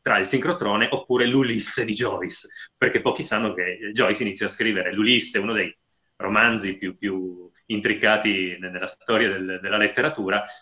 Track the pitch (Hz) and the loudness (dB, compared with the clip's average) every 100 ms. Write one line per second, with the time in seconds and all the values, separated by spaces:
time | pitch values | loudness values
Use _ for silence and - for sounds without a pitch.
0 | - 104 95 131 175 180 101 104 117 - | 2 2 2 0 0 0 0 2 0 -2
1 | - 123 120 135 120 110 - - 113 107 | 0 2 4 4 2 0 0 -2 -2 -2
2 | 113 87 87 - - - - _ 123 - | -2 -2 -4 -6 -6 -14 -20 _ 0 2
3 | 123 131 147 110 107 92 90 92 104 113 | 0 -2 -2 0 0 -2 -4 -6 -4 2
4 | 101 104 104 95 98 - 113 98 90 98 | 2 2 -2 -2 -4 0 0 0 -2 2
5 | 110 120 - 104 107 107 92 - _ _ | 4 4 2 -2 0 -2 -4 -8 _ _
6 | _ - 98 107 117 110 98 95 92 90 | _ -8 0 4 4 2 -4 -4 -8 -6
7 | 101 95 92 90 90 _ - 104 107 104 | -4 -4 -6 -10 -18 _ -8 -2 -2 2
8 | 110 107 107 95 90 90 92 90 92 - | 2 4 2 0 -2 -6 -10 -8 -8 -8
9 | - 110 107 95 92 92 95 104 104 127 | 0 2 2 0 -4 -6 -2 0 2 2
10 | - - 95 101 - - | 0 0 0 0 -2 -12